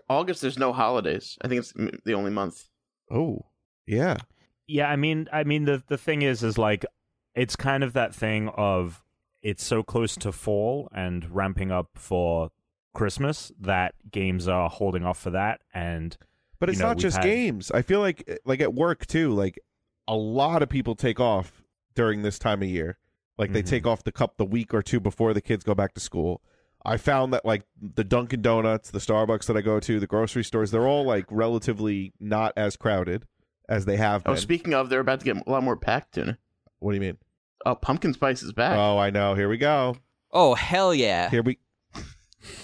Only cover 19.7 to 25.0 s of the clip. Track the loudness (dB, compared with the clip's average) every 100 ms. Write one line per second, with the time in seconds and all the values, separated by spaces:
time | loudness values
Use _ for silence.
19.7 | _ _ _ -4 -2 0 2 4 4 2
20.7 | 0 -2 0 0 2 4 2 0 -10 _
21.7 | _ _ 0 2 2 -2 -2 0 0 -2
22.7 | -2 -4 -8 _ _ _ -4 -2 0 0
23.7 | 0 0 -2 -2 -2 -2 0 -2 -2 0
24.7 | -2 0 0